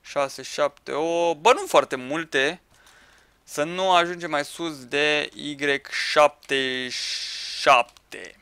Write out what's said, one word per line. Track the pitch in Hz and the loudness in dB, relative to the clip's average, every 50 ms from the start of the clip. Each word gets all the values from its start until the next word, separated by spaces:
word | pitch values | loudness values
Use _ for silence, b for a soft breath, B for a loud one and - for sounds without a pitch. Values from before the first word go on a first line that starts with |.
șase, | _ - - 143 143 135 - - 131 | _ -6 -4 -4 -4 -4 -6 -12 -14
șapte, | - - - 147 143 - _ _ - 135 | -12 -4 -2 -2 -2 -2 _ _ -8 -4
o, | 139 160 165 170 170 170 170 165 | -4 -2 -2 0 0 0 0 0
bă, | 147 156 208 262 | 4 4 4 4
nu | - 403 | 4 2
foarte | 359 - 156 135 127 147 | 4 4 4 4 4 -4
multe. | 131 127 127 143 160 165 156 - 143 131 143 170 185 _ _ b b b b b b b b b b b b b b b | -8 -6 -6 -6 -6 -6 -2 0 0 2 0 -2 -6 _ _ b b b b b b b b b b b b b b b
Să | - - - 147 | -12 -4 -4 -4
nu | 160 175 180 190 190 185 | -4 -2 -4 0 4 4
ajungem | 175 170 175 180 175 170 170 | 4 4 4 -4 -8 -8 -6
mai | 156 147 143 | -4 -4 -4
sus | - - - 170 165 156 139 127 | -6 -8 -8 -8 -8 -8 -10 -12
de | 120 143 143 147 151 151 147 143 - - | -6 -2 0 0 2 0 0 -2 -6 -10
Y | - - 147 147 139 143 143 139 139 _ - | -12 -12 -12 -8 -4 -2 -2 -2 -2 _ -8
șapte | - - - - - 156 151 143 - _ _ - 139 135 135 131 127 127 127 123 - - - - - - - - - - - - - - | -6 -6 -4 0 4 6 4 4 4 _ _ -2 -2 0 0 -2 -2 -4 -6 -6 -8 -8 -6 -6 -6 -6 -8 -10 -10 -10 -10 -10 -8 0
șapte. | - 156 139 123 117 - _ - _ _ - 98 90 87 - _ | 4 6 6 6 6 2 _ -20 _ _ -16 -16 -16 -16 -20 _